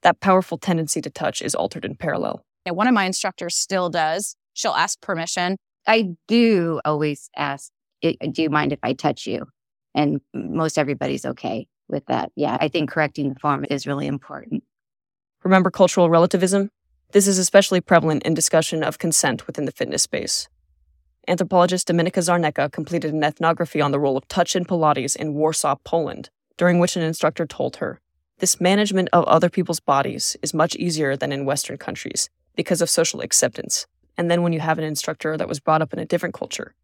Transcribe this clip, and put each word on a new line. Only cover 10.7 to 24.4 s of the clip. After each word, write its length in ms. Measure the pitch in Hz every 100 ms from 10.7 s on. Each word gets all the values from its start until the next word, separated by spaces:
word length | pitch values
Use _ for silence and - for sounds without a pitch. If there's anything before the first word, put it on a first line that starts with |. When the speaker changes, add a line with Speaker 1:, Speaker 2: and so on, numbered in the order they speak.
| 151
Speaker 3:
everybody's 480 | 143 143 135 135 131
okay 440 | - - 113 - _ _
with 180 | 143 -
that. 260 | 127 - -
Yeah, 220 | 147 117
I 80 | 156
think 240 | 170 151
correcting 380 | - 151 - 139
the 100 | 131
form 260 | 147 139 143
is 180 | 143 139
really 200 | 139 143
important. 580 | 139 - 143 - - _ _ _ _ _ _ _ _
Speaker 1:
Remember 300 | 185 190 185
cultural 380 | - 180 - 175
relativism? 600 | 165 175 175 180 196 196 _ _ _ _
This 160 | 202 196
is 100 | 190
especially 420 | 180 196 196 185
prevalent 440 | - 170 160 151
in 100 | -
discussion 500 | 160 - 160 160 160
of 160 | 151 160
consent 480 | 175 160 147 117 -
within 160 | 151
the 80 | 143
fitness 320 | - - 71
space. 460 | - - - - - _ _ _ _ _ _ _ -
Anthropologist 600 | 175 175 190 175 180 -
Dominika 340 | 170 170 190
Zarnecka 500 | 175 175 160 147 147
completed 420 | - 151 170 165
an 100 | 156
ethnography 560 | 151 151 165 165 165 156
on 120 | 143
the 80 | 139
role 180 | 143 131
of 100 | -
touch 280 | -